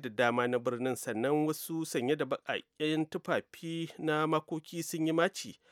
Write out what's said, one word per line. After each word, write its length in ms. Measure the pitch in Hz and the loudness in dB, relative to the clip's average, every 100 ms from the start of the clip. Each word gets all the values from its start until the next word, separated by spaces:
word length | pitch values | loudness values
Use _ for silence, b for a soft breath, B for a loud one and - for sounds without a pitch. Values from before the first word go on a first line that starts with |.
da 60 | 131 | -2
dama 360 | 107 120 120 123 | 2 4 4 4
na 100 | 123 | 2
birnin, 380 | 123 120 127 123 | 0 0 0 -2
sannan 500 | - 107 131 151 151 | -2 -2 2 2 2
wasu 400 | 156 - 165 160 | -2 -4 -4 -2
sanye 300 | 151 123 143 | 0 0 0
da 80 | 135 | 0
baƙaƙen 800 | 139 - 117 - - 156 156 156 | -2 -2 -6 -6 -4 0 0 0
tufafi 800 | 180 - 131 - - 165 165 165 - | -4 -2 -2 -2 -10 -8 -6 -6 -4
na 280 | 160 151 156 | -2 0 2
makoki 560 | 160 - 160 - 170 | 0 0 -6 -6 -8
sun 220 | 160 165 160 | -6 -2 0
yi 60 | |
maci 460 | 165 175 - 113 - b | 4 2 0 -10 -14 b